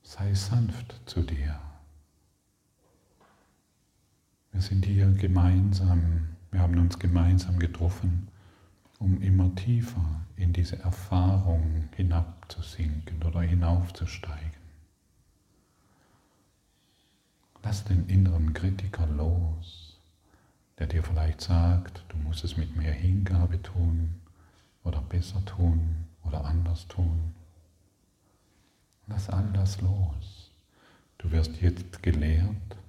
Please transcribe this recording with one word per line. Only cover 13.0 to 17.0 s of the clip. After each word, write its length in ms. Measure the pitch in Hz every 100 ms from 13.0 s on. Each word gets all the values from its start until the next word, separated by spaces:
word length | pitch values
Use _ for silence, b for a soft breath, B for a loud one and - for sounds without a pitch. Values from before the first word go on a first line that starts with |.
| - 80
oder 180 | 80 82
hinaufzusteigen. 1120 | 85 87 85 85 90 - 82 - - 76 78 - - - _ _ _ _ _ _ _ b b b b b b b b b b _ _ b b b